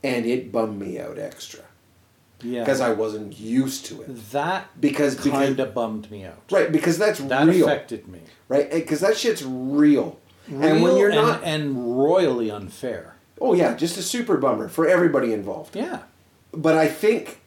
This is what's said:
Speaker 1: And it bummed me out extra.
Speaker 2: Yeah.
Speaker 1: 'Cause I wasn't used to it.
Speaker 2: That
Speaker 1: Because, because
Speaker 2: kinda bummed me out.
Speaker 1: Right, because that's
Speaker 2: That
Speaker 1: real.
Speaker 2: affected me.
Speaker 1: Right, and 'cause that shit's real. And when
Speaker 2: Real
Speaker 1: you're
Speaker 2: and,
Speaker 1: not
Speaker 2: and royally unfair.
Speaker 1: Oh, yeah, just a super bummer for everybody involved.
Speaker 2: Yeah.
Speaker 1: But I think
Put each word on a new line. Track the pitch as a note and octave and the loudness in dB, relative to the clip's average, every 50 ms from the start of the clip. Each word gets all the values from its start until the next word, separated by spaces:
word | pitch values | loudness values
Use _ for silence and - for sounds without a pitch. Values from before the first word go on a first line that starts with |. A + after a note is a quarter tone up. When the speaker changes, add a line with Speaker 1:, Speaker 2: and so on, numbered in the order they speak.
| - | -4
Speaker 1:
And | C#3 B2+ A#2+ A2+ | -2 -4 -2 -2
it | A#2 B2 B2 B2 A2+ | -2 -2 -2 -4 -4
bummed | - A#2+ A2+ A2 G#2+ G2 | -2 -2 -2 -2 -4 -8
me | G2 F#2 F2+ F2+ | -8 -8 -8 -10
out | - - - - | -10 -10 -10 -10
extra. | - - - - - - - - - - _ _ _ _ _ _ _ _ _ _ _ _ _ _ | -10 -12 -12 -14 -18 -18 -18 -20 -20 -20 _ _ _ _ _ _ _ _ _ _ _ _ _ _
Speaker 2:
Yeah. | - A#2 B2 A#2+ A#2 | -10 -8 -6 -4 0
Speaker 1:
'Cause | A2 G#2+ - | 0 0 2
I | C3 A#2+ | 2 0
wasn't | A2 G#2 A2 A2 G#2+ G#2+ G#2 G2+ - G2+ | 0 0 -2 -4 -4 -8 -10 -12 -14 -14
used | G#2+ A2 A#2 C3 C3+ C3+ - - - - | -8 -2 0 0 0 0 -4 -8 -12 -12
to | - - | -16 -14
it. | A2 - C3 A#2 G#2+ G#2 | -14 -14 -14 -16 -16 -6
Speaker 2:
That | A#2 C#3+ D3 E3 F#3 F#3+ - - _ - | -4 -4 -2 -2 -4 -6 -6 -12 _ -2
Speaker 1:
Because, | - C#3+ C#3 - D3 C#3 B2+ | -2 -2 0 2 0 0 0
because | - - C#3+ | 0 -2 0
Speaker 2:
kinda | C3 C#3 C#3 C#3 C3+ C3 C3 - | 0 2 2 0 0 -2 -4 -4
bummed | - A#2+ A#2 A2 A2 G#2+ G2+ - | -2 -4 -4 -4 -6 -8 -12 -12
me | G#2 G2+ F#2+ | -16 -14 -14
out. | F2+ E2 - _ - | -16 -18 -20 _ -2
Speaker 1:
Right, | F#3 G3 D3+ - | 0 2 2 2
because | D#3 D#3 - E3+ E3 E3 | 0 0 2 2 0 2
that's | G#3 G#3+ G#3+ - | 2 0 0 -2
Speaker 2:
That | C#3 C3+ B2+ C3+ D3 D#3+ | -4 -2 0 4 4 6
Speaker 1:
real. | F3+ F3+ D#3 | 6 6 4
Speaker 2:
affected | C#3+ D3 - - - A#2 G#2 - - | 4 2 -2 -4 -10 -12 -12 -12 -16
me. | F2+ E2+ D#2+ - - _ _ _ | -20 -20 -20 -20 -20 _ _ _
Speaker 1:
Right, | B2+ C#3+ D3 - | 0 0 0 2
and | D3+ E3 - - | -2 -4 -2 -2
'cause | D#3 D3 | -2 0
that | F3 G3 A3 - | 2 2 2 2
shit's | - D#3+ D3 - C#3+ | 2 -2 -2 -2 -4
real. | C3 B2+ B2+ B2+ C3 C#3 D3 D3 D3 D3 C3 - - - - _ _ _ _ - - | -8 -6 -6 -4 -2 2 4 6 6 6 6 2 -2 -6 -14 _ _ _ _ -16 -12
And | D3+ C3+ D3 D#3+ D#3 D#3+ | -6 0 2 4 4 6
when | E3+ | 6
Speaker 2:
Real | F3+ F3+ G3 | 6 6 6
Speaker 1:
you're | G3+ G3+ | 6 6
Speaker 2:
and, | G#3 - | 4 4
Speaker 1:
not | D3 D#3 D#3+ D#3+ - | 4 4 2 0 -2
Speaker 2:
and | F3 D#3 D#3 D3+ C#3+ C3+ B2+ B2 A#2 A#2+ B2+ | -4 -2 -2 -2 -2 -4 -4 -4 -2 0 2
royally | C#3 D3 F3 F#3+ F3+ D3+ B2+ A#2+ A#2 A2 | 2 4 4 4 4 4 2 0 -2 -4
unfair. | G#2 G#2 G2 F#2 - - - B2+ A2 F2 D#2+ - - _ _ _ _ - | -4 -8 -12 -14 -14 -10 -8 -8 -8 -8 -12 -16 -20 _ _ _ _ -4
Speaker 1:
Oh, | - C4 F3+ | 2 2 4
yeah, | F3 D#3+ B2 A#2 | 4 4 2 2
just | - D3+ E3+ - G3 | -2 -4 -4 -4 -6
a | F#3 | -8
super | - - A#3+ A#3 A#3+ F#3+ C#3+ | -6 -4 -6 -2 0 0 0
bummer | C3 C3+ A#2 G#2+ - F#3+ | 2 0 0 0 -4 -6
for | - - D#3+ D#3+ | -2 0 2 4
everybody | F3+ F3 F3 E3 C#3+ C3+ A#2+ A#2 A2+ | 4 4 4 4 2 2 0 0 -2
involved. | G#2+ F#2+ G2+ G2 - - - - | -4 -4 -8 -8 -10 -12 -12 -8
Speaker 2:
Yeah. | F#3 B3 F4 E4+ - - _ _ _ _ _ _ _ _ _ - | -8 -8 -8 -8 -12 -14 _ _ _ _ _ _ _ _ _ -12
Speaker 1:
But | D#3+ D3+ D#3+ D#3+ | -2 0 2 4
I | D#3+ D#3 C#3+ | 4 4 2
think | - - - G#3+ G#3+ G3+ - - - - _ | 0 0 2 2 2 2 -2 -8 -18 -20 _